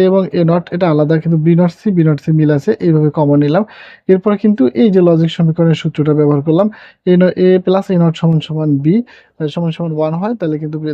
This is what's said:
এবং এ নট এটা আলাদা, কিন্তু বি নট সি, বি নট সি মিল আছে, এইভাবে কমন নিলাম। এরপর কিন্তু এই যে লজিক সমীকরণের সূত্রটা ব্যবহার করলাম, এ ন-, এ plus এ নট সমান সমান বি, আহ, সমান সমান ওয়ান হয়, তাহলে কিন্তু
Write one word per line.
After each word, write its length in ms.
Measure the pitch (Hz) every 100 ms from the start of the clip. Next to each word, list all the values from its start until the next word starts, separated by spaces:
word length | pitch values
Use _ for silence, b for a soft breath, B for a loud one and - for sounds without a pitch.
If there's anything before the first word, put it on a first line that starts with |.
এবং 180 | 185 190 185
এ 100 | 175
নট 200 | 165 170 170
এটা 140 | 180 180
আলাদা, 240 | 151 147 160
কিন্তু 200 | 165 165
বি 140 | 156
নট 180 | 170 175
সি, 160 | - 220
বি 120 | 180
নট 140 | 156 147
সি 100 | -
মিল 180 | 156 151
আছে, 200 | 147 208 220
এইভাবে 280 | 180 156 151
কমন 280 | 156 147 143
নিলাম। 260 | 147 170 214 B B B -
এরপর 240 | 190 208 202
কিন্তু 260 | 214 208 247
এই 140 | - 233
যে 100 | 185
লজিক 280 | 175 165 165
সমীকরণের 480 | - 165 160 165 156
সূত্রটা 320 | 160 151 151
ব্যবহার 260 | 151 147 147
করলাম, 260 | 156 160 208 B B B 185
এ 80 | 180
ন-, 180 | 185 -
এ 120 | 185 185
plus 280 | 180 190 196
এ 60 | 180
নট 160 | 165 160
সমান 220 | 165 160
সমান 300 | - 156 156 139
বি, 160 | 147 214
আহ, 520 | 240 - _ - 151
সমান 220 | 175 170
সমান 220 | 160 170
ওয়ান 200 | 156 156
হয়, 200 | 165 208 240
তাহলে 200 | 165 151
কিন্তু 180 | 156 156 156